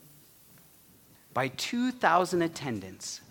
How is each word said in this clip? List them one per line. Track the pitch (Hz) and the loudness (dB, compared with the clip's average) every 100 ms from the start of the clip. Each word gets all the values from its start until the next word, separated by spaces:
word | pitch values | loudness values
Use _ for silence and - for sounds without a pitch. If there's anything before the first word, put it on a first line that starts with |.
| - - - - - - - - - - - - - | -20 -20 -20 -20 -20 -20 -20 -20 -20 -20 -20 -20 -8
by | - 131 | -4 -2
two | - - 240 254 | -4 -4 -2 -2
thousand | 247 180 175 175 180 | 2 4 4 4 2
attendants | 165 165 139 107 92 - - - - | 0 -2 -6 -6 -8 -12 -12 -12 -16